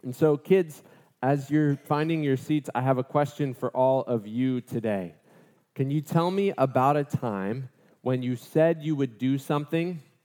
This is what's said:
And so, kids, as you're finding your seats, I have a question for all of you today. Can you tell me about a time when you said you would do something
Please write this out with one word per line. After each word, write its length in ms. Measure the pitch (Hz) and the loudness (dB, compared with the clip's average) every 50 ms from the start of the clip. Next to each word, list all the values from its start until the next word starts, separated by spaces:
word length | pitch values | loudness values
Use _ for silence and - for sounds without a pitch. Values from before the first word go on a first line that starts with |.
| - | -10
And 120 | 131 127 | -10 -2
so, 220 | - 160 156 147 | 2 4 4 4
kids, 460 | 147 - - 190 190 180 156 147 - - - - - _ _ _ _ 123 | 2 2 4 4 4 4 -2 -8 -20 -20 -20 -20 -20 _ _ _ _ 0
as 260 | 131 143 143 131 131 | 0 0 0 -2 -2
you're 260 | 147 156 151 147 143 | 0 2 2 2 0
finding 480 | 139 - - 147 147 160 160 165 160 151 | -2 -2 -4 -2 -2 0 -2 -2 -2 0
your 140 | 139 135 | 0 0
seats, 320 | 127 - - 156 151 135 - - | -2 0 -2 -2 -2 -2 -4 -4
I 60 | 123 | -2
have 180 | 127 135 131 123 | 0 2 0 0
a 40 | 127 | 0
question 520 | - - 147 147 139 - - 151 135 120 | 0 0 0 0 0 -2 -4 -4 -4 -4
for 160 | - - 120 | -6 -6 -4
all 300 | - 127 127 131 131 135 | 0 2 2 4 4 2
of 260 | - - 123 113 101 | 0 -2 -2 -4 -4
you 340 | 107 110 120 131 131 127 123 | -4 -4 -2 -2 0 -2 -4
today. 540 | 117 - - 120 107 110 104 98 90 85 - _ _ _ _ - _ _ _ _ _ _ _ | -6 -6 -8 -4 -2 -2 -2 -2 -4 -8 -12 _ _ _ _ -20 _ _ _ _ _ _ _
Can 160 | - 135 135 | -6 -4 -2
you 120 | 143 156 | -2 -4
tell 280 | 143 - - 170 170 180 | -4 0 0 0 2 2
me 240 | 190 196 202 196 - | 0 0 0 -2 0
about 420 | - 135 135 120 131 127 139 147 | 0 -2 0 2 2 4 4 2
a 60 | 151 143 | 2 0
time 680 | 143 - - - 120 104 98 95 101 117 135 131 127 _ _ _ _ _ _ | -2 -4 -4 -4 -4 -4 -4 -4 -4 -6 -6 -10 -14 _ _ _ _ _ _
when 200 | - 123 127 127 | -4 -2 -2 -2
you 140 | 123 123 127 | -2 -4 -4
said 480 | 117 - - - 156 160 165 170 160 151 | -4 -8 -2 2 4 4 4 2 0 -2
you 120 | 156 156 | -4 0
would 220 | 139 139 123 113 | 0 -2 -4 -2
do 220 | - 127 131 139 135 | -2 0 0 0 0
something 640 | - - 151 147 147 - 165 165 170 180 180 156 - _ _ _ | -2 -2 -2 -2 -2 -2 -2 -2 -2 -2 -6 -10 -14 _ _ _